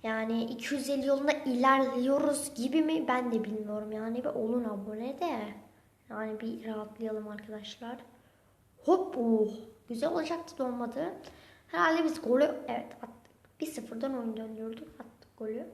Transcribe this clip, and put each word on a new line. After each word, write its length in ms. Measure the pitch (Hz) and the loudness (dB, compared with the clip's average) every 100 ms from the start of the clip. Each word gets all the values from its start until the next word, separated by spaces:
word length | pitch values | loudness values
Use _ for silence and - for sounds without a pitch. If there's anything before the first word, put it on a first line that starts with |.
Yani 420 | 226 220 220 226 | -2 -2 0 0
iki 300 | 226 247 - | 0 -4 -2
yüz 160 | 285 254 | -2 0
elli 160 | 277 269 | 0 2
yolunda 260 | 277 285 | 4 4
ilerliyoruz 1200 | 294 269 247 262 269 262 247 247 277 294 277 - | 2 2 6 8 8 6 2 2 4 4 2 -4
gibi 280 | - 254 311 | -4 2 2
mi? 260 | 311 320 - | 4 2 2
Ben 240 | 254 247 | 2 2
de 120 | 226 | 0
bilmiyorum 480 | 202 214 208 214 214 | 0 -4 -4 -6 -4
yani. 260 | 214 226 233 | -6 -4 -2
Bir 100 | 247 | -2
olun 360 | - 220 247 | -2 0 0
abone 560 | 226 202 202 214 247 277 | -2 -6 -6 -6 -6 -4
de. 180 | 349 240 208 208 - _ _ _ _ | -2 -2 -6 -10 -20 _ _ _ _
Yani 300 | 214 220 214 | -8 -6 -4
bir 260 | 226 226 220 | -6 -6 -6
rahatlayalım 640 | 214 214 220 220 214 214 | -6 -8 -6 -6 -4 -8
arkadaşlar. 680 | 208 - 214 208 - 233 240 - - _ _ _ _ _ _ | -12 -10 -12 -12 -12 -10 -12 -14 -20 _ _ _ _ _ _
Hop, 340 | - 370 381 262 | 4 4 4 0
oh. 300 | 226 220 208 - - - - | 4 4 4 0 -14 -20 -10
Güzel 240 | 233 302 | -2 0
olacaktı 460 | 339 311 339 330 - | 0 0 -4 -6 -4
da 60 | |
olmadı. 480 | 254 240 240 262 330 - - - - - _ | -4 -2 -4 -4 -4 -6 -16 -20 -20 -20 _
Herhalde 380 | 330 330 330 | 4 4 6
biz 180 | 311 - | 4 0
golü, 320 | 226 254 302 - - | 4 6 6 2 -4
evet, 240 | 233 - - | -6 -6 -14
attık. 580 | 233 - - _ _ _ | -16 -16 -20 _ _ _
Bir 60 | 320 | -6
sıfırdan 520 | 254 226 226 269 262 | -6 -8 -4 -2 -2
oyun 180 | 226 220 | -4 -4
döndürdük. 520 | 220 220 226 226 320 - | -8 -8 -8 -8 -14 -16
Attık 380 | - - - _ | -20 -20 -20 _
golü. 280 | 220 226 - | -6 -6 -8